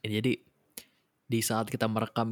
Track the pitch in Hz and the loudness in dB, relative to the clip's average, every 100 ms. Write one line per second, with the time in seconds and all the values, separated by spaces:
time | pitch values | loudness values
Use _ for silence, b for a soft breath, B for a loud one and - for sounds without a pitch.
0 | 110 107 127 - _ _ _ - B B | -4 0 0 0 _ _ _ -20 B B
1 | B _ - 117 - 110 107 127 113 110 | B _ -2 0 2 0 0 0 0 0
2 | 110 - 113 | 0 0 -2